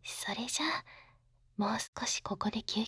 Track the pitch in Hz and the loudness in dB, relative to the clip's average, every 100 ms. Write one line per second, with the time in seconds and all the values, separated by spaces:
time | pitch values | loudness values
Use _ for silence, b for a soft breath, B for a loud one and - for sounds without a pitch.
0 | - - - 196 247 - 311 - B B | -8 -6 -4 -2 0 2 2 0 B B
1 | B B B _ - - 208 220 - - | B B B _ -18 0 2 2 -2 -2
2 | 240 - - 196 208 220 - 214 | 0 0 0 0 0 0 0 0